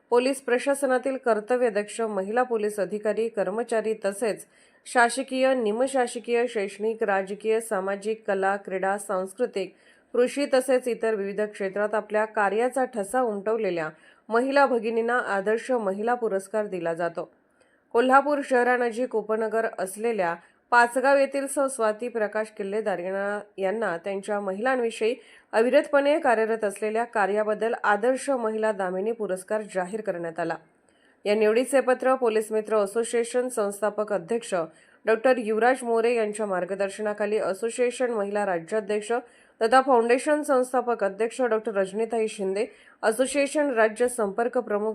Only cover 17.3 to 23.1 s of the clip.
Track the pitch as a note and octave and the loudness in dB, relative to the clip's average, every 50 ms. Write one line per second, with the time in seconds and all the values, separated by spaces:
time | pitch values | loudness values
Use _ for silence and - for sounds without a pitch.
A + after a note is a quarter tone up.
17.3 | _ _ _ _ _ _ _ _ _ _ _ _ - A#3 A#3+ B3+ C4 C#4 C#4 C#4+ | _ _ _ _ _ _ _ _ _ _ _ _ 2 2 4 6 6 6 6 6
18.3 | D4 C#4 C#4 - C4 A#3+ A#3+ B3 B3 A#3+ B3 A#3+ A3 A3+ B3+ B3 - A3 G3+ - | 2 0 0 2 2 4 4 4 4 2 2 0 -2 -2 -4 -2 -2 -4 -2 -2
19.3 | A3 A3 A3+ G#3+ G#3 A3+ A3+ A3+ - - F3+ F#3 - G#3 A3 A#3 A#3 G#3 F3+ E3+ | -2 -2 -2 0 0 -2 -2 -2 -4 -6 -8 -8 -6 -4 -2 -2 0 0 0 0
20.3 | E3+ F3 - - _ _ _ _ B3+ A#3+ A#3+ A#3 A#3+ C4 A#3+ C#4 C#4 C#4 C4+ C#4 | -2 -4 -10 -18 _ _ _ _ 6 6 6 6 4 2 4 4 6 4 4 2
21.3 | C#4 C#4 C4+ C4+ - D4+ C#4 C4+ C4 - A3+ G#3+ G#3+ G#3+ A#3+ B3 A3 A#3 G#3+ G3+ | 0 -4 -4 -2 -2 0 0 0 0 0 0 0 0 -2 -6 -6 -2 -2 -2 -2
22.3 | G#3 G#3+ A3 G#3+ - - G3+ G3 G3 A3 G#3+ G#3 F#3+ E3+ F3 F#3+ | -2 -4 -4 -4 -6 -8 -6 -4 -4 -2 -2 -2 -2 -2 -4 -4